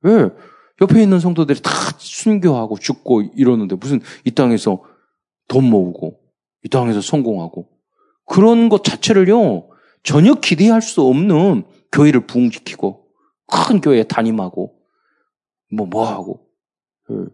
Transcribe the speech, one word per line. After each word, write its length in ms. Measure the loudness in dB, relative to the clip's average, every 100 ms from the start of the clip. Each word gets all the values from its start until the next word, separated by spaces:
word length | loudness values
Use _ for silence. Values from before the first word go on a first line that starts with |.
왜? 280 | 2 2 2 -4 -20 _ _ _
옆에 220 | 2 4
있는 160 | 4 2
성도들이 420 | 0 -2 -2 -2
다 100 | -4 -6 -8 -12
순교하고 800 | -16 -6 -2 2 2 0 -4 -8
죽고 440 | -8 -10 0 0 0
이러는데 400 | -2 0 0 -4
무슨 260 | -8 -6 -6 -6 -8
이 60 | -6
땅에서 520 | 0 0 0 -2 -6 _ _ _ _ _ _ _
돈 200 | 0 2
모으고 520 | 2 0 -6 -12 -14 _ _ _ _
이 40 | -4
땅에서 320 | -2 -2 -4
성공하고 680 | -4 -4 -2 -6 -8 -14 -18 _ _ _ _ _ -4
그런 400 | 2 4 4 4
것 160 | 2
자체를요, 840 | -2 -6 0 2 4 2 0 -2 -10 _ _ _
전혀 320 | -2 4 4
기대할 480 | 4 0 2 4 2
수 200 | 0 0
없는 640 | 2 2 2 2 2 -2 -6 _ _
교회를 360 | 2 2 2 -2
부흥시키고, 800 | -2 -2 -2 -18 -8 -8 -8 _ _ _ _ _
큰 340 | -4 0 2
교회 240 | 2 2
담임하고, 720 | 0 -2 -2 -4 -6 -8 -12 _ _ _ _ _ _ _ _ _ _
뭐, 160 | -8 -6
뭐 200 | -4 -4
하고, 400 | -6 -12 -16 _ _ _ _ _ _ _
예. 40 | -12 -12